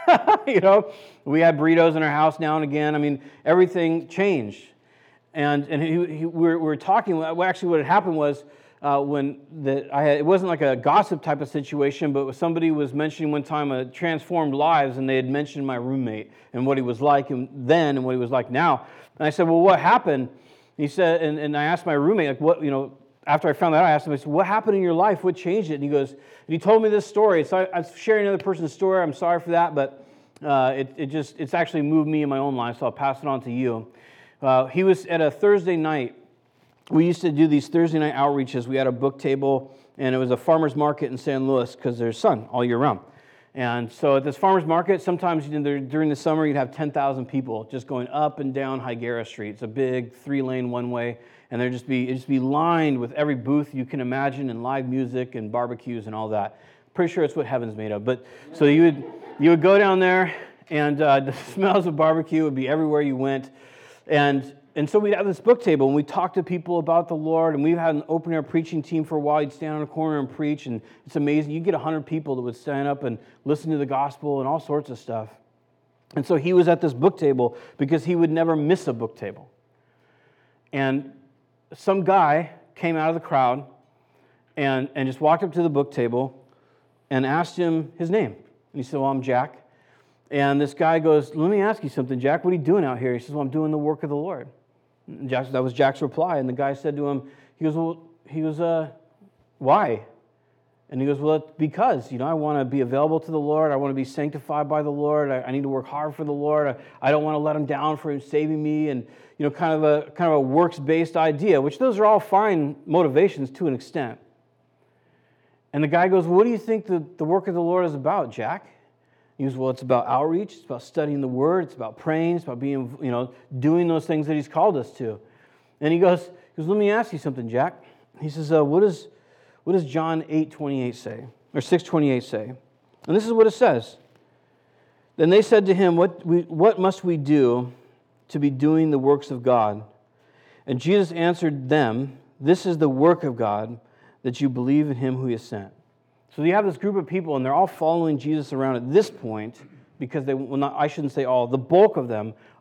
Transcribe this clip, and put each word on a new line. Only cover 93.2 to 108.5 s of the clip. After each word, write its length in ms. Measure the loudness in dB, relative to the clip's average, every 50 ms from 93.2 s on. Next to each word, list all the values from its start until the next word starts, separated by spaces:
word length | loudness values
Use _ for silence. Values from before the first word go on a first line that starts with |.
| -6 -8
"Well, 100 | -6 -6
I'm 80 | -4 -4
doing 220 | -2 -2 -2 -2
the 60 | -2 -2
work 260 | -2 -2 -4 -4 -6
of 60 | -6
the 60 | -6
Lord." 300 | -6 -6 -6 -8 -10 -12 -16 -20 _ _ _ _ _ _ _ _ _ _ -20
And 200 | -16 -12 -8 -4
Jack, 220 | -4 -4 -4 -2
that 120 | -2 -2
was 100 | -2 -2
Jack's 300 | 0 2 2 2 2 0
reply. 360 | -4 -4 -2 -2 -2 0 0 -2
And 100 | -2 -4
the 40 |
guy 200 | -4 -4 -4 -4 -4
said 220 | -4 -6 -6 -4
to 120 | -4 -4 -4
him, 140 | -4 -4 -6 -10 -18 -20 _ _ _ -6
he 60 | -4
goes, 100 | -4 -2
"Well," 260 | -2 -4 -4 -6 -8 -14 -20 _ _ _ -12
he 120 | -8 -6
goes, 200 | -4 -4 -4 -2
"uh, 300 | -2 -2 0 -2 -4 -6 -10 -18 _ _ _ _ _ _ _ _ _ _ _ -4
why?" 440 | 2 4 4 4 4 0 -2 -4 -8 -12 -20 _ _ _ _ _ _ _ _ _ _ _ _ _ _ _
And 120 | -6 -4
he 60 | -2
goes, 120 | -2 -2 0
"Well, 160 | 0 0 0
it's 140 | 0 -2 -6 -6 -4
because, 540 | -4 -2 0 0 0 0 0 -2 -4 -8
you 60 | -8 -6
know, 100 | -4 -2
I 60 | -2
wanna 300 | -2 -2 -2 -2 -2 -2
be 160 | -2 -2 -2
available 380 | -2 0 0 0 0 0 0 -2
to 120 | -4 -4
the 80 | -6 -4
Lord. 320 | -2 0 0 2 2 2
I 40 | 0
wanna 180 | 0 -2 -2 -4
be 100 | -4 -6
sanctified 640 | -6 -6 -6 -6 -6 -6 -8 -8 -6 -4 -4 -2 -2
by 140 | -2 -2
the 80 | -2 -2
Lord. 420 | -4 -2 -2 0 0 0 0 0
I, 100 | -2 -4
I 80 | -4 -4
need 120 | -4 -4
to 60 | -4 -4
work 180 | -4 -6 -6
hard 280 | -6 -6 -6 -6 -6 -6
for 80 | -8
the 100 | -6 -6
Lord. 360 | -4 -4 -2 0 2 2 2 0
I, 80 | -2 -6 -12 -20 -12 -4 0 2
I 20 |
don't 140 | 2 2 2
wanna 140 | 0 -2 -2
let 180 | -2 -2 -2
him 100 | -2 -4
down 300 | -4 -4 -2 -2 -2 -4
for 160 | -4 -6 -6
him 80 | -8 -8
saving 420 | -6 -4 -2 -2 0 -2